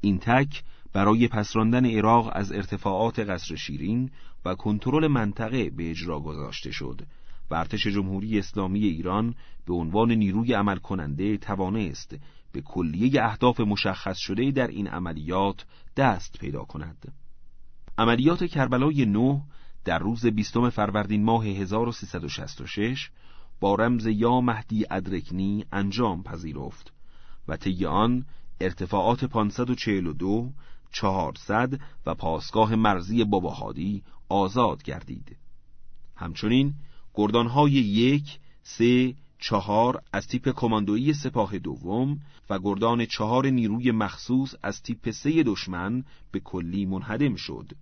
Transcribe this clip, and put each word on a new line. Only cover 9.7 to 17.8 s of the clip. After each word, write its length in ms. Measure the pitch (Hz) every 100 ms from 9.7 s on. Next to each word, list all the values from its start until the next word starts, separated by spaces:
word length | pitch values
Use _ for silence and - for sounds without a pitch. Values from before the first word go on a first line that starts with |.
عنوان 380 | 87 82 98 117
نیروی 420 | 113 101 98 117
عمل 240 | 113 101 95
کننده 600 | - 95 73 73 98 101
توانست 760 | - 98 92 107 95 65 - - - - -
به 100 | -
کلیه 640 | - - 85 82 120 135 113
اهداف 340 | 107 123 120
مشخص 580 | 110 101 101 92 - 92
شده 340 | - 98 135
در 160 | 135 123
این 200 | - 101
عملیات 760 | 85 90 80 76 92 98 98 - - - -
دست 420 | 135 92 - -
پیدا 240 | - 71
کند. 500 | - 76 78 76 - - - - - - - -